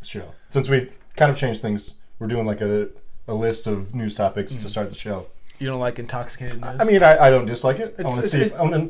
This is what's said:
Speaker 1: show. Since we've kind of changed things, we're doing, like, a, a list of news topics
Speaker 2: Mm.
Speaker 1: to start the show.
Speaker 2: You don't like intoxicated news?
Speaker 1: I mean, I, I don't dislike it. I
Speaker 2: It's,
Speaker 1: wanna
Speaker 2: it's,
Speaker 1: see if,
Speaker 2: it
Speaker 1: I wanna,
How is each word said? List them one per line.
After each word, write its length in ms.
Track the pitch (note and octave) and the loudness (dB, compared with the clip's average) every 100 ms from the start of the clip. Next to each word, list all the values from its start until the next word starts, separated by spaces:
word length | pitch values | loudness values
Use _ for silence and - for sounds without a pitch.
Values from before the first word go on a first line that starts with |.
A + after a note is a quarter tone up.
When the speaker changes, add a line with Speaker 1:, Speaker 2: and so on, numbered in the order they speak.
Speaker 1:
show. 340 | - G#2 - - - | -12 -12 -12 -16 -6
Since 180 | C3 C3 | -2 0
we've 240 | C3+ B2+ - - - | 0 -2 -10 -12 2
kind 160 | D3 | 2
of 40 | C#3 | 2
changed 260 | B2+ G#2+ | -2 -4
things, 320 | A2 G2+ - - - - | -4 -4 -6 -16 -16 -10
we're 80 | A2 | -6
doing, 180 | A#2+ A2 | -2 -2
like, 140 | G#2 | -2
a, 300 | G#2 G#3 - - - - - | -2 -2 -2 -8 -12 -10 -6
a 80 | |
list 320 | A2 A2+ A2 A2 | -2 -2 -2 -4
of 260 | G2 G2 | -4 -4
news 220 | A#2+ G#2+ | -6 -6
topics 380 | G#2 F2+ G#2 F#2+ | -2 -2 -2 -6
Speaker 2:
Mm. 100 | A#2+ | -8
Speaker 1:
to 60 | G#2 | -6
start 200 | G#2+ G2 | -6 -6
the 40 | |
show. 320 | - G#2+ F#2+ - - - - | -8 -8 -8 -10 -12 -14 -8
Speaker 2:
You 80 | C3+ | -6
don't 140 | B2+ | -4
like 180 | B2 A#2+ | -4 -4
intoxicated 640 | A#2+ B2 A#2+ - B2 A#2+ | -6 -8 -8 -8 -4 -4
news? 160 | A#2+ B2+ | -4 0
Speaker 1:
I 40 | |
mean, 180 | A3 G3 | 4 8
I, 240 | D#3+ D#3 C3+ | 10 10 10
I 40 | |
don't 160 | C3 A2 | 8 4
dislike 340 | A#2+ C3 C#3 | -2 0 0
it. 160 | A3 - | -4 -6
I 40 | |
Speaker 2:
It's, 60 | C3+ | -4
Speaker 1:
wanna 140 | B2 | -2
Speaker 2:
it's, 80 | G#3 | 0
Speaker 1:
see 100 | C#3+ | 2
if, 100 | - | 0
Speaker 2:
it 20 | |
Speaker 1:
I 80 | - | 2
wanna, 260 | D#3+ D#3+ | 0 2